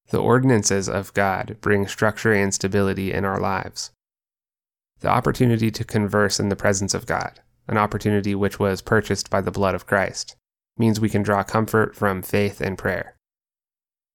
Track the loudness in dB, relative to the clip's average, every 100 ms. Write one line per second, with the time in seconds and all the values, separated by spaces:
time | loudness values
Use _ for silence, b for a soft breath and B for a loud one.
0 | _ -2 2 4 4 4 2 0 -2 -4
1 | -4 0 0 -2 -6 -4 0 0 0 -2
2 | -2 0 2 2 2 -2 -2 0 0 -2
3 | -4 -2 -2 -2 -2 -4 -6 -10 -14 _
4 | _ _ _ _ _ _ _ _ _ _
5 | 0 2 2 2 2 4 0 -2 -4 -2
6 | 0 2 2 0 -2 0 0 0 -2 -4
7 | -4 -4 -6 -10 _ _ -4 0 0 0
8 | 0 0 0 0 -2 0 0 -2 0 0
9 | 2 -4 -2 -2 0 0 0 0 0 0
10 | 0 -6 -12 -16 _ _ _ 0 2 2
11 | 0 0 2 0 0 -2 0 0 0 0
12 | -2 -2 -2 0 0 -2 -6 -4 -4 -4
13 | -8 -18 _ _ _ _ _ _ _ _
14 | _